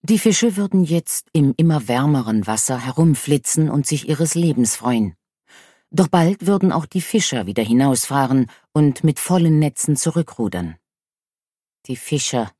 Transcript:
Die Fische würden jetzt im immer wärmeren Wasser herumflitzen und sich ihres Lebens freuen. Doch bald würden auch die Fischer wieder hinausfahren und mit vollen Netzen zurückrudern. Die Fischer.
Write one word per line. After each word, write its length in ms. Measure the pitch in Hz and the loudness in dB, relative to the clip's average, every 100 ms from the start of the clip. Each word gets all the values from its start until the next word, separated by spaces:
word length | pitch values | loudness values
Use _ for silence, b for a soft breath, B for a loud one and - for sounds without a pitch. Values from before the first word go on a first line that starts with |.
| 160 | 0
Die 120 | 220 | 2
Fische 360 | 226 190 233 190 | 2 2 0 0
würden 280 | 202 190 | 0 0
jetzt 420 | 165 170 - - - | 2 0 -2 -8 -2
im 200 | 160 139 - | 2 2 4
immer 320 | 165 151 110 | 2 2 0
wärmeren 580 | 123 143 143 110 110 104 | 0 2 0 0 -2 -2
Wasser 320 | 110 - 127 | -4 -2 -4
herumflitzen 920 | 123 143 165 139 - 147 - - 156 | -4 2 2 2 0 -2 0 -2 0
und 200 | 139 135 | 0 -2
sich 200 | 151 - | -4 -4
ihres 280 | 151 165 170 | -2 -2 0
Lebens 400 | 170 131 117 - | 0 2 0 -2
freuen. 400 | 123 117 101 - _ _ b b b b b | -2 0 -2 -6 _ _ b b b b b
Doch 160 | 165 175 | 0 2
bald 400 | 180 165 196 175 | 4 2 0 0
würden 240 | 196 185 | 2 2
auch 160 | 165 151 | 0 -4
die 140 | 185 | -8
Fischer 460 | 156 226 - 127 92 | -2 -2 -2 -6 -4
wieder 180 | 101 | -4
hinausfahren 840 | 110 120 135 135 - 139 131 135 117 b b | 0 2 2 0 0 -2 2 0 0 b b
und 300 | 151 147 - | 2 2 2
mit 160 | 160 143 | 0 0
vollen 400 | - 180 170 151 | 0 2 4 2
Netzen 380 | 147 - - 143 | 0 -2 -2 -2
zurückrudern. 800 | 165 170 160 - 107 90 85 80 _ _ _ _ _ _ _ _ _ _ - | -2 -4 -6 -6 -6 -4 -10 -12 _ _ _ _ _ _ _ _ _ _ -12
Die 100 | 123 | -12
Fischer. 560 | - 147 - 127 107 | -6 -4 -2 -4 -4